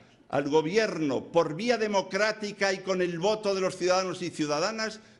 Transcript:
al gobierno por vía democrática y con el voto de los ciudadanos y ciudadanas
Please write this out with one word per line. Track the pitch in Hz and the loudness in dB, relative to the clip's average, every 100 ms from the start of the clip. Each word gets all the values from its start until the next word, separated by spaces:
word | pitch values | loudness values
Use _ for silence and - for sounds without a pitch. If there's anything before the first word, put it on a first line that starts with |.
| - _ - | -20 _ -4
al | 139 143 | -2 2
gobierno | 156 156 214 214 180 151 127 - | 2 4 2 0 0 -2 -2 0
por | 170 160 156 | 2 2 0
vía | 240 233 | 0 0
democrática | 214 202 185 190 214 214 208 202 196 | 0 0 0 0 0 0 -6 -2 0
y | 185 | 0
con | 185 185 | -2 0
el | 180 170 | 0 0
voto | 196 214 208 | 0 2 0
de | 190 | 0
los | 185 185 | 0 0
ciudadanos | 175 185 185 160 | 2 2 2 -4
y | 165 | -6
ciudadanas | - 151 147 190 220 220 214 - | -4 -2 0 -2 -2 -6 -8 -18